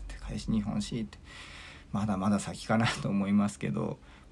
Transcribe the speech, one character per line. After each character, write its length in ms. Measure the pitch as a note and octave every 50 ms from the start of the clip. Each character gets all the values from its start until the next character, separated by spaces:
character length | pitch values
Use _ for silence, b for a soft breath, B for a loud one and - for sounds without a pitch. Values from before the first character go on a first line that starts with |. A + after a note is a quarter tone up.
| -
て。 60 | - -
世 60 | -
界 200 | - - - G#2
史、 120 | - -
日 100 | A2+ G#2+
本 220 | G2+ A2 G#2+ G#2 G#2
史 160 | - C3 A2+
っ 60 | G#2+
て。 120 | - - - B B B B B B B B B B B B B B
ま 140 | - G2+ G#2
だ 100 | A2 G2
ま 140 | F#2+ G2 G#2
だ 100 | G#2 F#2+
先 280 | - - F2 - -
か 100 | - A2
な 80 | A2+ A2
と 240 | G#2+ - - - G#2
思 180 | G2 G2+ G2
い 60 | G2 G2+
ま 160 | G#2 G2+ G2+
す 100 | - -
け 100 | G#2 -
ど、 280 | - F2 E2+ D#2+ - - B B B B B B